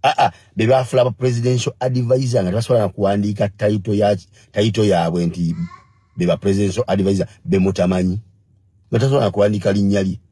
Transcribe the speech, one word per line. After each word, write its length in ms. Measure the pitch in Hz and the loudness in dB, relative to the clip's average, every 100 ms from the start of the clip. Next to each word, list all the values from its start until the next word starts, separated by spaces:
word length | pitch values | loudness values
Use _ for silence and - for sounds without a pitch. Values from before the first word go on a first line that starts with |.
Ah, 120 | 139 147 | 0 2
ah, 120 | 120 - _ - | -2 -2 _ -2
be 100 | 110 | 2
baafula 380 | 131 123 131 123 | 2 2 2 2
ba 80 | |
presidential 600 | 113 127 120 123 127 - - | 0 -2 0 0 0 -2 -4
advisor 640 | 127 127 120 131 131 117 | -2 -2 0 0 2 0
nga 80 | 92 | 0
tebasobola 320 | 101 117 120 | -2 0 0
na 60 | 101 | 0
kuwandiika 600 | 98 98 101 101 101 104 | 0 0 0 -2 -2 -4
title 460 | - 104 107 95 104 | -2 -2 0 -2 0
ya, 180 | 104 101 - _ _ | 2 0 -6 _ _
title 380 | - 110 110 104 | -2 0 2 2
yaabwe 380 | 90 82 87 87 | 2 0 0 -2
nti 280 | 85 85 82 85 - _ _ _ - | -2 -4 -4 -8 -12 _ _ _ -4
be 100 | 87 | -2
ba 100 | 85 | 0
presidential 480 | 101 98 101 92 - | 0 0 -2 -2 -2
advisor, 400 | 98 98 98 90 - | 0 0 0 -4 -8
be 140 | - 95 | -2 0
mutamanyi. 600 | 95 95 90 92 92 95 - _ _ _ _ _ _ | 0 0 0 0 -2 -4 -10 _ _ _ _ _ _
Nga 80 | 120 | -2
tasobola 260 | 135 139 | 2 2
na 60 | 110 | 0
kuwandiika 420 | 92 104 104 90 | 2 0 2 0
linnya 300 | 101 101 101 | 0 2 0
lye. 180 | 95 87 _ | -2 -6 _